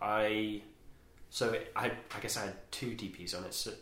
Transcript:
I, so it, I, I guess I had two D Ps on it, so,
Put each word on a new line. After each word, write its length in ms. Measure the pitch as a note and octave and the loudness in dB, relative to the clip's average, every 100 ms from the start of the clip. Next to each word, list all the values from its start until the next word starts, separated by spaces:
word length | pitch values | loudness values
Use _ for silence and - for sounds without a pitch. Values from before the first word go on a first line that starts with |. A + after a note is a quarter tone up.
I, 600 | G#2 G#2+ G#2+ G#2+ G#2+ G#2 - - - - - - - | 2 6 6 4 2 0 -6 -16 -18 -18 -20 -18 -8
so 220 | - A#2 | 0 2
it, 180 | - - G#2+ | 2 0 0
I, 100 | A#2 A2 - - | 2 0 -6 -6
I 40 | |
guess 160 | A2+ A#2 | -2 -2
I 40 | G2 | -2
had 260 | F2+ - | -6 -8
two 220 | - B2 A2 | -4 -2 -2
D 140 | F#2+ | -6
Ps 240 | - F2 | -6 -4
on 100 | F2+ | -4
it, 100 | F#2 | -4
so, 180 | - A2+ - | -2 -4 -6